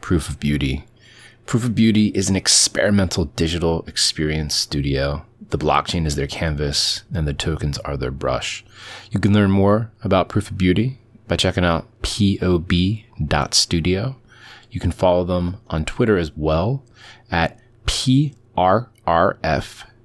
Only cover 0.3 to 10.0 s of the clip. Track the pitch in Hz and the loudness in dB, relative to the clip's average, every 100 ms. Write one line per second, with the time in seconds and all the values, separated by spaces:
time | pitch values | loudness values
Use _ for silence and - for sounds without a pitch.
0.3 | - 71 73 69 67 - _ - - - | -6 -2 -2 -2 -4 -10 _ -20 -20 -20
1.3 | _ - 120 120 110 113 107 107 - 98 | _ -4 -2 0 2 4 4 2 0 0
2.3 | 95 - - - - 98 101 92 - 80 | 0 2 2 2 2 2 4 2 0 -4
3.3 | - 82 85 82 82 - - - - 78 | -2 -2 0 0 -2 -4 -4 -2 -2 -2
4.3 | 78 76 - - 71 69 67 69 71 - | -2 -2 -4 -4 -2 -2 0 -2 -4 -10
5.3 | _ - - 73 71 - 90 78 71 69 | _ -8 -2 0 0 0 -2 -2 -2 -4
6.3 | - 82 73 73 69 - - - 90 76 | -4 -4 -2 -2 -2 -2 -6 -6 -4 -4
7.3 | 71 - 76 76 65 - 71 64 67 65 | -2 -4 -2 -4 -4 -6 -6 -6 -4 -4
8.3 | 64 - - - - - - - 104 98 | -4 -6 -10 -16 -20 -20 -18 -8 -2 2
9.3 | 104 101 98 98 107 113 - | 4 4 4 4 2 0 -8